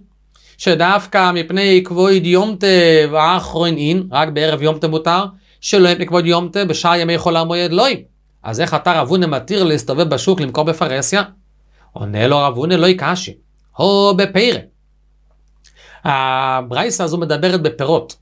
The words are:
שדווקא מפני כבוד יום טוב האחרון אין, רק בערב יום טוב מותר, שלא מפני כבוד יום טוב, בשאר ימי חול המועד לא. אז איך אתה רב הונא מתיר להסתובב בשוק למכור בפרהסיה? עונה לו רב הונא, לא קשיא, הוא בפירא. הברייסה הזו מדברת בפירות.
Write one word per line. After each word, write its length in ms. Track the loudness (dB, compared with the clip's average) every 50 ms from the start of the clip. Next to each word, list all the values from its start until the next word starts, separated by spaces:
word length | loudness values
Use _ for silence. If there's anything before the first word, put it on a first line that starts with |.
| -16 _ _ _ _ _ _ _ _ _ _ -4
שדווקא 760 | 0 0 2 2 2 2 2 0 -2 0 0 2 2 2 2
מפני 500 | 0 -4 -2 -2 0 2 4 4 4 4
כבוד 420 | 2 0 0 2 4 4 2 2
יום 300 | 2 2 2 2 0 -2
טוב 580 | -2 0 2 4 4 6 6 6 4 4 2 2
האחרון 640 | 2 2 2 2 0 -2 -4 -4 -2 -2 -2 -2
אין, 320 | -2 -2 0 0 -2 -2 -2
רק 180 | -2 -2 -2 0
בערב 340 | -2 -2 0 0 0 0 0
יום 160 | -2 -2 0
טוב 120 | -2 -2
מותר, 340 | -2 -2 -2 0 0 0 -2 -4 -10 -18 _ _ _ _
שלא 320 | -6 0 2 4 4 4 2
מפני 140 | 0 -2
כבוד 200 | -2 0 0 2
יום 220 | 2 0 0 -2 -2
טוב, 140 | -4 -4 -2
בשאר 320 | -2 -4 -2 0 0 2
ימי 240 | 2 0 0 -2 -2
חול 180 | 0 0 0
המועד 360 | 0 0 -2 -2 -2 -2 -2 0
לא. 140 | 2 2 0 0 -4 -8 _ _ _ _ _ _ _ -10
אז 180 | -8 -4 -4
איך 140 | -4 -2 -2
אתה 260 | -2 0 0 0 0
רב 80 | 0 0
הונא 180 | 0 0 0
מתיר 380 | 0 -2 -4 -4 -4 -2 0 0
להסתובב 440 | 0 0 -2 -2 -4 -2 -2 0 0
בשוק 320 | -2 -2 0 0 0 0
למכור 240 | 0 -4 -2 -2 -2
בפרהסיה? 580 | -2 -2 -2 -2 -2 -2 -4 -2 -2 -2 -2 -4 -4 -10 _ _ _ _ _ _ _ _ _ _ _ -14
עונה 340 | -12 -10 -6 -2 0 0
לו 120 | 2 2 2
רב 180 | 0 0 -2
הונא, 180 | -2 -2 0 0
לא 140 | 2 2 2 0 0
קשיא, 340 | -2 -4 -4 -4 -6 -12 -14 _ _ _ _ _ _ _ _
הוא 360 | -2 0 0 2 2 2 2 2
בפירא. 460 | 2 0 0 0 0 0 0 -2 -4 -8 -16 _ _ _ _ _ _ _ _ _ _ _ _ _ _ _ _ _ _ _ _ _ _ -20 -20 -20 -8 -4
הברייסה 1000 | -2 -2 0 0 -2 -2 -2 -2 -2 -2 -4 -4 -4 -4 -2 -2 -2 -2 -4 -4
הזו 140 | -4 -4 -4
מדברת 440 | -2 -2 -2 0 0 0 0 0 -2
בפירות. 540 | -2 -4 -4 -2 0 0 0 -2 -4 -18 _